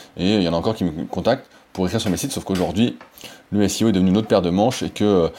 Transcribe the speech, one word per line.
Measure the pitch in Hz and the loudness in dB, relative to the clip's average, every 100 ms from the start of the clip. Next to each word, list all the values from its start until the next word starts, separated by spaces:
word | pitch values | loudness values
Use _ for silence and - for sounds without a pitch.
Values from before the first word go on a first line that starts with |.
| - - | -18 -4
et | 90 107 | 0 2
il | |
y | 85 | 2
en | |
a | 85 | 0
encore | 110 110 | -2 -2
qui | |
me | 90 78 - | -4 -4 -8
contactent | - 98 135 - - _ | -2 0 -2 -6 -20 _
pour | - 92 | -4 -2
écrire | 117 | -2
sur | 107 | -4
mes | 85 | -4
sites, | 139 | -4
sauf | 110 | -8
qu'aujourd'hui, | - 95 82 87 120 - - - - - _ | -4 -2 -2 0 0 -2 -18 -20 -20 -20 _
le | 101 | 0
S | 98 - | 0 2
E | 113 | 2
O | |
est | |
devenu | 95 92 | 4 4
une | 98 | 2
autre | 110 | 2
paire | 104 | 2
de | 87 | 2
manches, | 92 113 - | 2 0 -2
et | - | -8
que, | - | -2
euh, | 104 95 80 | 2 2 2